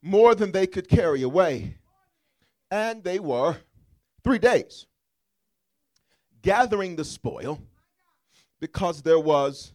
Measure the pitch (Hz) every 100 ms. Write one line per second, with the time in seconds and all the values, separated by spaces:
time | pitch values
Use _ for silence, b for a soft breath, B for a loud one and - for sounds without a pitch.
0 | 160 196 233 226 208 185 185 185 180 -
1 | 175 143 127 156 180 131 107 - _ _
2 | _ _ _ _ _ _ _ 202 220 226
3 | 180 185 170 123 143 117 _ _ _ _
4 | _ _ - 240 226 208 - - - _
5 | _ _ _ _ _ _ _ _ _ _
6 | _ _ _ 117 139 208 247 202 190 165
7 | 151 - - - - 151 - _ _ _
8 | _ _ _ _ _ _ 160 - 185 156
9 | 151 160 156 147 139 139 -